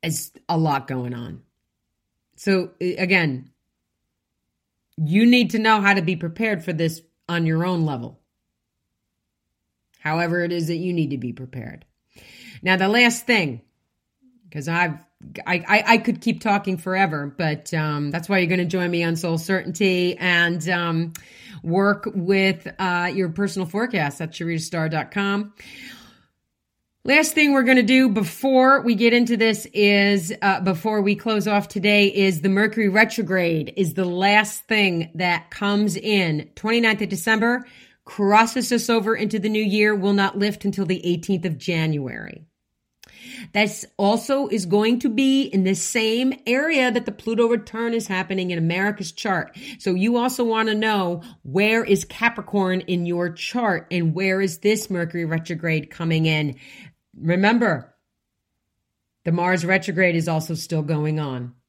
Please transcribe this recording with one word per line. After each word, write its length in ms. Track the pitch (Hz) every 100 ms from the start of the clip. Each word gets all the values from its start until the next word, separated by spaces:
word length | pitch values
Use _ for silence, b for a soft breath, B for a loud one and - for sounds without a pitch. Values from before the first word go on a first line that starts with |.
It's 300 | 165 160 - - _
a 100 | 165
lot 300 | 160 139 127
going 260 | 131 123
on. 280 | 120 117 131 _ _ _ _ _ _ _ _ _ _
So, 360 | - 190 180 _
i-, 140 | 185 175
again, 540 | 185 190 165 127 - _ _ _ _ _ _ _ _ _ _ _ _ _ _ -
you 280 | 156 185 233
need 260 | 247 202
to 80 | 226
know 220 | 220 220
how 120 | 196
to 80 | 196
be 140 | 170 175
prepared 480 | 170 165 226 202
for 100 | 160
this 280 | 160 165 160 _ _ -
on 180 | 170 165
your 200 | 160 175
own 200 | 180 156
level. 300 | 135 117 - _ _ _ _ _ _ _ _ _ _ _ _ _ _ _ _ _ _
However 420 | 156 160 170 175 175
it 80 |
is 140 | 175 160
that 100 | 170
you 160 | 185
need 160 | 175 147
to 80 | 135
be 160 | 120
prepared. 500 | - 127 127 - - _ _ _ B B B B B
Now, 160 | 180 185
the 100 | 190
last 400 | 226 240 233 -
thing, 340 | 226 156 117 _ _ _ _ _ _ _ _ _
'cause 200 | 151 139
I've, 280 | 165 175 139 _ _ - - -
I, 100 | 180 165
I, 160 | 208 214
I 120 | 233
could 240 | 226 180
keep 180 | - 165
talking 380 | 220 202 202 185
forever, 580 | 185 185 190 156 143 139
but, 360 | 160 151 -
um, 360 | 165 156 147 147
that's 200 | 165 165
why 80 | 196
you're 100 | 175
gonna 160 | 180
join 260 | 175 185 175
me 140 | 175
on 140 | 170 165
Soul 200 | 170 165
Certainty 800 | 160 156 - - 196 185 180 -
and, 520 | 180 175 170 175 156
um, 440 | 180 170 165 165 165 B B B 196
work 480 | 160 175 196 202 - 196
with, 500 | 175 196 190 190 - -
uh, 320 | 185 175 175
your 140 | 185 180
personal 400 | 165 202 190 175
forecast 540 | 196 240 214 143 139
at 100 | 165
sharita 300 | - 170 165
star 260 | 160 170 160
dot 240 | 160 139
com. 420 | 202 196 202 208 _ B B B B B B B _ _ _ _ _ _ _
Last 300 | - 285 302
thing 180 | - 294
we're 120 | 277
gonna 200 | 247 262
do 240 | 214 262 262
before 760 | 202 180 - 269 262 262 277
we 140 | 240 214
get 160 | 233
into 240 | 240 240 233
this 320 | 226 214 -
is, 600 | 196 202 202 202 202 165 -
uh, 200 | 196 190
before 400 | 185 175 220 214
we 140 | 202 202
close 280 | - 214 190
off 220 | 208 -
today 400 | 208 190 208 202
is 320 | 196 196 165
the 80 | 180
Mercury 400 | 190 214 214 202
retrograde 840 | 190 220 226 175 185 175 160 143 -
is 200 | 180 139
the 100 | 180
last 580 | 175 196 208 208 - -
thing 420 | 220 196 170 165 160
that 340 | 180 170 -
comes 480 | - 202 202 208 185
in. 540 | 214 208 175 156 - -
Twenty-ninth 460 | 214 226 226 214
of 80 | 208
December, 580 | 190 - 220 226 247 247 B B B -
crosses 680 | - 196 208 226 262 240
us 180 | 233 233
over 260 | 226 208 220
into 220 | 214 214
the 120 | 202
new 140 | 214
year, 300 | 220 208 214
will 200 | 208 190
not 220 | 202 196 -
lift 280 | 202 - 202
until 200 | 196 185
the 200 | 185 175
eighteenth 400 | 175 170 190 180
of 120 | 147
January. 880 | - 170 160 151 131 57 53 - - _ _ _ _ _ - B 247 262 196
This 320 | 202 214 - - -
also 500 | 202 220 - 277 285
is 180 | 226 175
going 340 | 202 214 240
to 100 | 247
be 340 | 214 269 269
in 200 | 277 196
the 120 | 185 190
same 580 | - 240 220 226 254 262 -
area 440 | 247 311 311 254
that 140 | 240 240
the 60 |
Pluto 360 | 208 - 226 233
return 460 | 233 226 220 233
is 140 | 233 214
happening 420 | 185 185 190 180
in 60 | 170
America's 540 | 165 170 202 208 180
chart. 440 | - 220 185 - B B B
So 160 | -
you 240 | 185 208 240
also 260 | 233 254
wanna 300 | 240 220 220 214
know, 460 | 220 208 180 175 B B
where 400 | - 147 208 226
is 200 | 214 196
Capricorn 800 | - - 233 233 - 202 185 185
in 240 | - 180 170
your 240 | 175 175
chart 580 | 165 - 247 233 175 -
and 220 | 180 165
where 280 | 160 190 190
is 180 | 196 -
this 300 | 202 214 -
Mercury 360 | 180 170 175 165
retrograde 640 | 160 160 165 165 160 147
coming 360 | - 165 160 160
in? 300 | 156 151 127 B B B B _ -
Remember, 800 | 160 180 202 233 233 147 - _ _ _ _ _ _ _ _ _ _ _ _ _
the 80 | -
Mars 340 | 170 175 185 170
retrograde 500 | 190 190 170 180 170
is 120 | 160
also 280 | 160 156 160
still 280 | - 165
going 360 | 147 156 151 156
on. 340 | 147 127 120 -